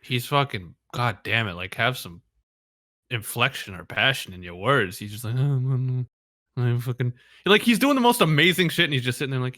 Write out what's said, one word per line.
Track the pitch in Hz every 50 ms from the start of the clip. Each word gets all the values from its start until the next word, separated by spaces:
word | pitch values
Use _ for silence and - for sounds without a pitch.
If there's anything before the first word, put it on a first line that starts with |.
He's | _ - 131 123 120
fucking, | - - 143 143 135 - 110 90 82 71 _ _ _ _
god | - 120 123 107 98 _
damn | - 104 113 117
it, | 104 90
like, | 85 90 95 -
have | - 113 120 131
some | - - 95 85 85 _ _ _ _ _ _ _ _ _ _ _ _ _ _ _ _ _ _
inflection | 127 117 107 - - 120 120 131 127 - - - 98
or | 87 85
passion | - - - 107 127 135 135 - - 95
in | 90 90
your | 90 87
words. | 87 95 110 139 139 110 92 92
He's | - - 104
just | 101 107 120
like, | 110 113
Oh, |
mm, | 127 131 143 143 131 127 131 135 127 131 127 127 127 127 - _ _ _ _ _ _ _ _ _
mm, | - 123 120 120
I | 120
fucking, | 120 123 123 - 131 123 123 - _ _ _ - _
like, | - 196 214
he's | 208 226 240 196
doing | 208 277 285
the | 262
most | 240 240 233 -
amazing | 208 160 156 147 151 180 180 - 185 165
shit, | - - 170
and | 165 147
he's | 131 120
just | 127 123
sitting | - 151 135
there | 135 131
like | 127 127 127